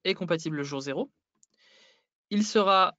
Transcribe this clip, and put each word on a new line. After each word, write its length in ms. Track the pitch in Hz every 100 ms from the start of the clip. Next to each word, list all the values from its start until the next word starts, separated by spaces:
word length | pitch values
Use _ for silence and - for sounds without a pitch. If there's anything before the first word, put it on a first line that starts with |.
est 100 | 185
compatible 440 | 190 175 165 160 151
le 60 |
jour 180 | 143 139
zéro. 280 | 135 139 285 _ _ _ _ _ _ _ _ _ _ _ _
Il 120 | 208
sera, 520 | 208 220 196 190 185